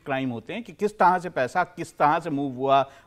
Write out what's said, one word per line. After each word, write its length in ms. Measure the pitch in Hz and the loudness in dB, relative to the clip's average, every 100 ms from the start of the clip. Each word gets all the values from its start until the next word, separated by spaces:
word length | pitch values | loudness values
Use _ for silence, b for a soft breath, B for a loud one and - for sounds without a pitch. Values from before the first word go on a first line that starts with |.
क्राइम 260 | - 135 131 | -6 -4 -4
होते 220 | 117 - | -6 -10
हैं 100 | 202 | -12
कि 100 | 208 | -14
किस 260 | 160 208 - | -4 -4 2
तरह 200 | 175 185 | 4 2
से 120 | 175 | -2
पैसा 340 | 151 127 185 | -4 -2 -2
किस 340 | 175 - 160 - | -4 -6 -8 0
तरह 200 | 147 165 | 2 2
से 120 | 160 | -2
मूव 240 | 139 143 | -4 -4
हुआ, 360 | 123 135 139 131 B | -2 2 4 2 B